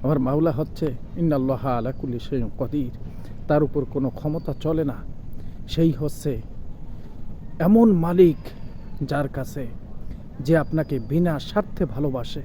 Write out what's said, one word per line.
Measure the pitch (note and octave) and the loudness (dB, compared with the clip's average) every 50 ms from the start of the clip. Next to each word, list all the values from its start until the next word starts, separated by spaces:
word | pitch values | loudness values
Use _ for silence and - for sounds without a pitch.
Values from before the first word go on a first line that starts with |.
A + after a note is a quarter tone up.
| - | 2
আমার | C3 D#3 D3 | 2 2 2
মাওলা | C3 B2+ C#3 D3+ D#3+ E3+ | 2 2 2 2 2 2
হচ্ছে | D3+ G#3 - - - - D#3+ D3+ C3 - - - - F3+ | 2 0 -2 -4 -2 -2 -2 -2 -2 -4 -8 -8 -2 0
ইন্নাল্লাহা | E3+ E3 D3+ C3+ C3 C3 C3+ A#2 - C#3 B2+ A#2+ | 2 4 4 4 2 2 0 0 0 0 0 2
আলা | A2+ B2 | 0 -2
কুল্লি | C3 - - C3+ A#2+ A#2+ | -4 -4 -4 -4 -4 -4
শাইইন | - - - C3 A#2 A2 - - | -4 -2 0 0 0 0 -2 -2
কদির, | C3+ A#2+ C#3+ D3 C#3 A#2+ - - - - - - - - - - - - | -4 -2 0 -2 -2 -2 -4 -6 -10 -8 -8 -8 -10 -8 -8 -8 0 4
তার | D3+ D3 D3+ | 4 4 4
উপর | C#3 - D3+ C3+ | 4 2 0 -2
কোনো | - - C#3 C3 C3 | 0 -2 0 0 0
ক্ষমতা | - - - D3+ D3+ - - - C#3+ - - | -2 -2 -4 -2 -2 -2 -2 -4 -4 -2 0
চলে | D#3 D#3+ D#3+ D#3 C#3+ | 0 2 2 2 0
না। | A#2 - - - - - - - - - - - - - - - | -2 -4 -6 -8 -8 -8 -8 -6 -6 -6 -6 -8 -8 -8 -8 -4
সেই | - - E3 E3 | 0 4 4 4
হচ্ছে | D#3 - D3+ D3+ - - - D3+ C3 A2+ - - - - - - - - - - - - - - - - - - - - - - - - | 4 2 0 -2 -2 -2 -2 -2 -2 -2 -4 -8 -8 -8 -8 -8 -8 -8 -8 -8 -8 -8 -8 -10 -8 -6 -6 -6 -6 -8 -8 -10 -4 0
এমন | D#3+ F3 G#3 A3+ A#3 A3+ G3+ E3+ D#3+ | 4 8 8 10 10 10 8 6 4
মালিক | E3+ F3 F3+ F#3 E3+ D3+ - - - - - - - - - - - - - D3 C3 | 4 4 6 6 4 4 2 -4 -12 -10 -10 -10 -10 -10 -10 -10 -8 -6 -4 -4 -2
যার | D3 C#3 - C3 | 0 -2 -2 -2
কাছে | - C#3 B2+ - - D3+ C3 A2+ - - - - - - - - - - - - - - C3 | -4 -6 -6 -6 -6 -6 -6 -6 -8 -8 -10 -10 -8 -8 -6 -6 -8 -8 -10 -12 -10 -8 2
যে | C3 D#3+ D#3+ | 4 4 4
আপনাকে | C#3+ - - D#3+ D3+ - D3 C3 A2 A2 | 4 2 0 0 0 0 -2 -4 -2 0
বিনা | C3+ E3 F3 F3 D#3+ C#3+ | 2 2 2 2 2 0
স্বার্থে | - - - G#3 G3+ - - - F#3+ | -4 -2 -2 -2 -2 -2 -2 -2 -2
ভালোবাসে | C3+ - C3+ D3 D3 C3 C3 A#2 - - D3 | -2 0 0 0 0 0 -2 -4 -4 -6 -6